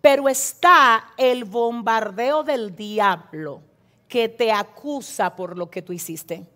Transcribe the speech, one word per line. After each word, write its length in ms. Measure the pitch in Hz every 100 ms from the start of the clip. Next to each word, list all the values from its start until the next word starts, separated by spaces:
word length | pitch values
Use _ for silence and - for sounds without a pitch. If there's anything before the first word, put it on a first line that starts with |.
Pero 280 | 302 277 269
está 840 | 262 - - 349 349 262 220 - -
el 280 | 254 254
bombardeo 960 | 220 226 233 240 226 226 208 190 247 302
del 320 | 294 269 214
diablo 880 | 170 208 214 202 175 - 156 151 135 _ _ _ _ _
que 200 | 240 226
te 220 | 226 226
acusa 880 | 214 208 - 285 285 - - 185 175
por 200 | 180 180
lo 140 | 175
que 120 | 185
tú 100 | 170
hiciste. 520 | 175 - 160 - 170 180